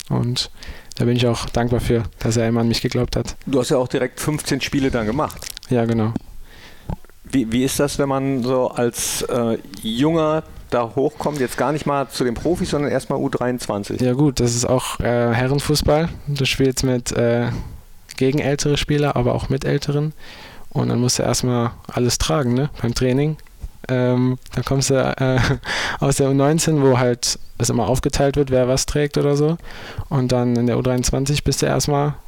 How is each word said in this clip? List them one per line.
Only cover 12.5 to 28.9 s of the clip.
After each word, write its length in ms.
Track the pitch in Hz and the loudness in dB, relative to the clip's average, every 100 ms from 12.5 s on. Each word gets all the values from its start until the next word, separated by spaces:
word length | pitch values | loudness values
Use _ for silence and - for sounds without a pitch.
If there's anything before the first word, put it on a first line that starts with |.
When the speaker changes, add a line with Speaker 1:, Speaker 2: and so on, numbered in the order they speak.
| 180 180 | 0 0
Speaker 2:
sondern 200 | 147 143 | -2 0
erstmal 280 | 127 - 139 | -2 -2 -2
U 100 | 135 | -2
dreiundzwanzig? 720 | 127 123 123 - 104 101 104 | 0 0 -2 -2 -4 -4 0
Speaker 1:
Ja 120 | 127 | 0
gut, 260 | 123 151 131 | 4 2 2
das 160 | 120 120 | 0 0
ist 100 | 123 | 2
auch, 340 | 131 - - | 0 0 -2
äh, 340 | 117 120 120 | 0 2 2
Herrenfußball. 760 | 113 127 143 - 147 - 151 165 - - | 2 0 0 0 0 2 2 2 -4 -4
Du 180 | 143 131 | -2 0
spielst 380 | - 135 - | 2 2 2
mit, 280 | 131 123 120 | 0 0 -2
äh, 380 | - 120 120 120 117 - - - - - - | 0 2 2 0 -4 -8 -14 -18 -20 -16 0
gegen 220 | 135 143 | 2 2
ältere 380 | - 147 147 143 | 2 0 2 0
Spieler, 380 | - 147 147 135 | 2 2 2 2
aber 200 | 123 123 | 2 0
auch 120 | - | 0
mit 140 | 135 | -2
älteren. 500 | 143 143 - 147 151 151 - - - - - | 0 0 0 0 -2 -6 -14 -18 -18 -18 -8
Und 200 | - 120 | -2 0
dann 100 | 120 | 2
musst 200 | 123 - | 2 2
du 40 | |
erstmal 480 | 120 120 127 120 117 - - | 0 0 0 0 0 -4 -8
alles 300 | - 123 - | -2 0 0
tragen, 360 | - 160 123 | 0 0 2
ne, 160 | 123 147 - | 2 0 -2
beim 120 | 120 120 | -4 0
Training. 420 | 127 127 151 151 - - - - - | 2 2 2 -2 -10 -14 -14 -10 -2
Ähm, 480 | 127 123 123 127 127 - | 0 2 4 2 0 -4
dann 120 | - 123 | -4 0
kommst 240 | 139 135 | 0 2
du, 60 | 135 | 2
äh, 440 | 127 - 131 127 117 135 - | 2 0 2 2 2 0 -4
<laughs> 280 | - - - | -4 -4 -2
aus 180 | 143 135 | 0 2
der 120 | 135 | 2
U 40 | |
neunzehn, 480 | 139 139 160 165 151 | 4 4 4 2 4
wo 160 | 135 123 | 4 4
halt 420 | 127 120 - - - - | 4 0 -2 -4 -6 -2
es 100 | 120 | 0
immer 180 | 123 101 | 2 2
aufgeteilt 480 | 123 147 - 139 143 | 0 0 2 2 2
wird, 160 | 135 | 2
wer 160 | 127 123 | 2 2
was 180 | 131 | 2
trägt 320 | - | 0